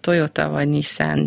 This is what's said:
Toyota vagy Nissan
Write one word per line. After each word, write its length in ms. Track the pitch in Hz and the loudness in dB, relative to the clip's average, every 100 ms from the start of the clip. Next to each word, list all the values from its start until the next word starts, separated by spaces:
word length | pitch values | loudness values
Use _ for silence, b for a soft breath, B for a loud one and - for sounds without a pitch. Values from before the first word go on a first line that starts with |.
Toyota 480 | - 175 151 - 151 | 0 2 0 0 -2
vagy 200 | 147 143 | 0 0
Nissan 560 | 147 147 - 156 151 | 0 0 -2 0 0